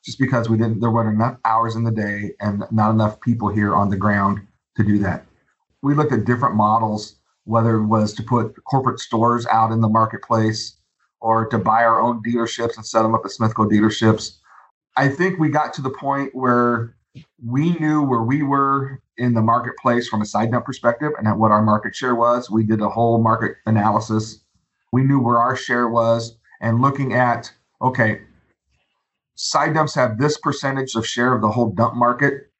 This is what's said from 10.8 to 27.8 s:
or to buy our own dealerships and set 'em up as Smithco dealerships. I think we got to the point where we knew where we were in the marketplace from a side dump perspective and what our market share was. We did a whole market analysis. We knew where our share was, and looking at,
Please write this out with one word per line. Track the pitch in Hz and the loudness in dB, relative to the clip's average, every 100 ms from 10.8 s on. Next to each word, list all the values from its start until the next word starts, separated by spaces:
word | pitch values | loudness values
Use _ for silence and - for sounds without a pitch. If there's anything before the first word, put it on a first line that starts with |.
| _ _ _ _ | _ _ _ _
or | 113 113 110 | -2 0 0
to | 113 | -2
buy | 104 113 | 2 2
our | 117 113 | 4 4
own | 117 117 | 2 -2
dealerships | 113 117 117 - 117 113 | -2 -2 -2 -4 -6 -6
and | |
set | 107 113 | -2 0
'em | 113 | 2
up | 113 | 0
as | - - | -4 -2
Smithco | 110 113 104 | -2 2 2
dealerships. | 104 107 - 110 107 - - _ - _ _ _ - | 4 2 4 2 2 -4 -16 _ -20 _ _ _ 0
I | 135 | 0
think | 139 190 180 | 2 -2 0
we | 156 | 0
got | 147 147 | 0 -2
to | - | -6
the | 131 | -8
point | 131 139 139 139 | -6 -4 -4 -4
where | 131 127 120 120 120 117 _ _ - - _ | -2 0 2 2 0 -4 _ _ -20 -20 _
we | 117 131 165 | -4 0 0
knew | 165 156 151 | 0 0 0
where | 139 120 | 0 0
we | 113 143 | 0 0
were | 139 139 139 139 135 135 _ - | 0 0 2 0 -4 -10 _ -4
in | 123 | 0
the | 117 | 2
marketplace | 110 120 123 - 120 120 117 | 2 0 -2 -4 0 0 -2
from | 107 | -4
a | 107 | -2
side | 107 113 | -2 0
dump | 120 | -2
perspective | 127 131 151 - 151 151 | -4 -2 -2 0 -4 -2
and | 110 107 | -2 2
what | 110 | 4
our | 107 | 4
market | 110 107 113 | 4 2 -2
share | - 127 | -6 -2
was. | 120 117 123 120 | 2 2 0 0
We | 107 | 0
did | 110 107 | 2 0
a | 107 | 0
whole | 117 117 113 | 0 2 2
market | 113 110 107 - - | 2 0 -2 -6 0
analysis. | 110 104 107 113 110 110 - _ _ _ _ _ | 2 2 0 -2 -4 -4 -14 _ _ _ _ _
We | 127 | 0
knew | 135 139 | 4 2
where | 120 117 | 2 2
our | 120 127 | 2 -2
share | - 123 120 | -2 -2 0
was, | 117 113 117 117 - _ - | 0 2 0 -2 -14 _ -6
and | 117 113 | -2 2
looking | 139 139 131 | 2 0 -2
at, | 120 123 117 - _ _ _ | 2 2 0 -6 _ _ _